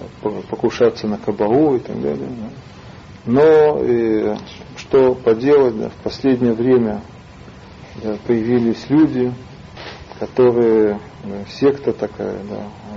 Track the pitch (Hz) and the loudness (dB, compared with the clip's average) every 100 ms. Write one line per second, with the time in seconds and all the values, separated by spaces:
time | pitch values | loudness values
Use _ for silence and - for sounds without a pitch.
0 | - - 107 98 95 117 113 - 120 - | -14 -10 -8 -8 -10 -4 -4 2 0 0
1 | 110 104 - 101 104 123 156 131 - 58 | -6 -6 -4 -2 0 2 2 0 -4 -6
2 | 139 143 135 123 110 - - - - - | -6 -6 -8 -12 -14 -16 -20 -20 -20 -20
3 | - - - 127 156 156 151 147 127 120 | -20 -12 -2 4 6 6 4 2 0 0
4 | 113 107 107 107 104 - - - - 135 | 2 0 -2 -4 -10 -18 -20 -20 0 4
5 | 131 127 117 110 135 147 131 107 113 - | 4 2 0 2 4 4 4 0 -8 -8
6 | - - 135 123 123 110 123 127 110 104 | -10 -2 0 2 0 0 2 4 2 -4
7 | - - - - - - - - - - | -10 -20 -20 -20 -20 -20 -20 -20 -20 -10
8 | 110 104 - 117 110 123 117 110 - 147 | -8 -6 -2 -2 0 0 0 -2 0 2
9 | 151 127 123 123 - - - - - - | 4 2 -4 -6 -14 -20 -20 -18 -18 -18
10 | - - 104 - 123 120 117 110 107 104 | -18 -12 -4 2 4 4 4 4 2 0
11 | - - 104 101 101 - 139 139 - 110 | -10 -16 -14 -12 -14 -2 0 0 -4 -4
12 | 107 - 98 98 101 104 104 101 104 | -6 -6 -8 -8 -10 -12 -12 -16 -16